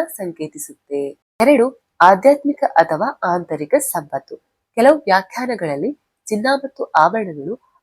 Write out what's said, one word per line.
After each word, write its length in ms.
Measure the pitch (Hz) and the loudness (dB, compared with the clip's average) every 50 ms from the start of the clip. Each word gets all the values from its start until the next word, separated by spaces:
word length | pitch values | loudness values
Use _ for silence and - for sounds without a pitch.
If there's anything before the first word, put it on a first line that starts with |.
| 330 330 - - | -6 -6 -8 -10
ಸಂಕೇತಿಸುತ್ತೆ. 840 | 196 180 165 - 156 156 - 151 147 - 143 _ _ - 143 143 139 139 139 _ _ _ _ - | -10 -10 -10 -10 -12 -12 -12 -14 -18 -18 -20 _ _ -8 -8 -6 -6 -8 -10 _ _ _ _ 0
ಎರಡು, 500 | 226 262 294 262 233 262 262 _ _ _ _ - - | 2 4 4 4 4 2 -2 _ _ _ _ 4 6
ಆಧ್ಯಾತ್ಮಿಕ 600 | 175 196 190 196 269 285 285 - 285 294 - - - - | 6 6 6 6 4 4 4 2 -4 -4 -2 -4 -2 2
ಅಥವಾ 440 | - 165 165 160 151 202 - - - - | 2 2 2 0 -4 -4 -4 -6 -6 -4
ಆಂತರಿಕ 520 | 185 175 180 170 160 160 147 151 151 - | -4 -4 -4 -4 -6 -8 -8 -4 -2 -2
ಸಂಪತ್ತು. 600 | 294 285 - - 175 151 147 - 175 - - - - _ _ _ _ _ _ _ | -2 -2 -2 -6 -8 -8 -8 -8 -10 -10 -12 -18 -20 _ _ _ _ _ _ _
ಕೆಲವು 220 | - 226 262 311 302 | 2 4 4 4 4
ವ್ಯಾಖ್ಯಾನಗಳಲ್ಲಿ 960 | - - 190 190 190 - - - 254 247 247 196 180 160 143 139 156 240 294 - _ _ _ _ _ - | 2 0 0 0 0 -2 -8 -10 -8 -6 -6 -6 -4 -4 -4 -4 -4 -6 -8 -8 _ _ _ _ _ -8
ಚಿನ್ನ 200 | 214 208 214 262 277 | -6 -4 -2 0 -2
ಮತ್ತು 280 | 277 277 277 - - - | -2 -4 -8 -12 -10 -8
ಆಭರಣಗಳು 720 | - - 160 156 170 185 226 220 185 160 147 139 156 214 - _ _ _ _ | -2 0 2 2 2 2 -2 -6 -6 -8 -10 -10 -10 -10 -12 _ _ _ _